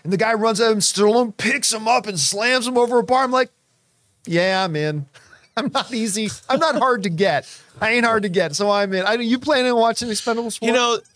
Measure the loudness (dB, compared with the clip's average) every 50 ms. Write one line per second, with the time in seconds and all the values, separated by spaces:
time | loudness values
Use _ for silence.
0 | -6 -4 -2 0 0 0 0 2 0 0 2 2 2 2 2 2 0 -2 0 2
1 | 4 4 4 4 2 0 -4 -4 -2 -2 -2 -2 -2 -4 -4 -2 0 0 0 0
2 | 0 -2 -4 -2 -2 -2 -2 0 0 0 0 0 0 0 2 2 2 4 2 2
3 | 2 2 2 2 2 2 2 0 0 -2 _ _ _ _ _ _ _ _ _ _
4 | _ _ _ _ -8 -2 0 2 2 2 2 0 0 -2 -2 -2 -2 -2 -4 -4
5 | -8 -10 _ -20 -20 -20 -20 -20 _ _ -8 -6 -4 -2 -2 -4 -4 -4 -4 -4
6 | -4 -4 -4 -4 -4 -6 -6 -8 -4 -2 0 0 0 0 0 2 2 0 0 0
7 | -2 -2 0 0 2 2 2 0 -2 -6 -18 -20 -20 _ -8 -4 -2 0 2 2
8 | 2 2 2 2 0 0 0 0 0 0 -2 -2 0 2 2 2 0 0 -2 -2
9 | 0 0 0 0 0 0 -2 -2 0 0 2 2 2 2 2 2 2 2 0 -2
10 | -4 -6 -6 -4 -2 -4 -4 -2 -4 -6 -6 -4 -2 0 2 2 2 0 -2 -4
11 | -6 _ _